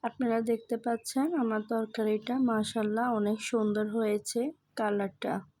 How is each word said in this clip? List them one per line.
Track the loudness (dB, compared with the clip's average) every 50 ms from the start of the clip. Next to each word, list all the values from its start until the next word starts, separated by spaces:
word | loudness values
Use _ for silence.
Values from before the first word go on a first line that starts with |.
| -6 -8
আপনারা | -4 -2 0 0 2 0 2 0
দেখতে | 0 -2 0 _ -4 -2 0
পাচ্ছেন | -2 -2 -2 -4 -4 0 0 0 2 2 2
আমার | 2 2 0 -2 -2 0
তরকারিটা | -2 -2 -2 -2 -2 0 2 2 2 0 0 -2 0 2 2 4
মাশাআল্লাহ | 4 2 0 0 -2 -2 0 0 0 0 0 0 2 2
অনেক | 2 2 0 0 -2 -2
সুন্দর | 0 0 2 2 2 0 -2 -2 0 0
হয়েছে | 0 2 0 0 -2 -4 -4 -2 -2 -4 -6 _ _ _ _ -2
কালারটা | -2 0 0 0 -2 -4 -6 _ -4 -4 -4 -4 -6 -10 _ _